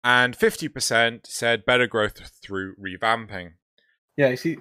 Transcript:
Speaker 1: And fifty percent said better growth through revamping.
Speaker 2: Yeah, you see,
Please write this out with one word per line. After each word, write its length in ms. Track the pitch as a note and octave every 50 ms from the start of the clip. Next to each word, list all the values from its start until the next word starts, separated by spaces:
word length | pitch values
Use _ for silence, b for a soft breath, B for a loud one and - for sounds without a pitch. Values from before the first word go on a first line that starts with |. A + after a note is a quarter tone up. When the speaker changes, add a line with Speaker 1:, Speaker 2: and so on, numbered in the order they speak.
Speaker 1:
And 320 | - A#2+ B2 B2 B2 B2 B2
fifty 320 | - - A3+ - - E3 D3
percent 580 | - C3 - - B2 A2+ A#2 A#2 A#2 A#2 _ -
said 360 | - - B2 A#2 A#2 A2 -
better 220 | - B2+ B2 B2
growth 320 | A2+ - A2+ G#2+ G#2+ - - - - _ _
through 320 | - - G2 F#2+ F#2+ F#2+ -
revamping. 760 | - G2 F#2+ F#2 F2+ - A2+ A2+ A#2 A2+ G2+ G#2 F#2+ F2 E2+ E2 _ _ _ _ _ _ _ _ _ _ _ _
Speaker 2:
Yeah, 140 | - C#3+ C3
you 60 | B2+
see, 200 | B2+ - E3 E3 -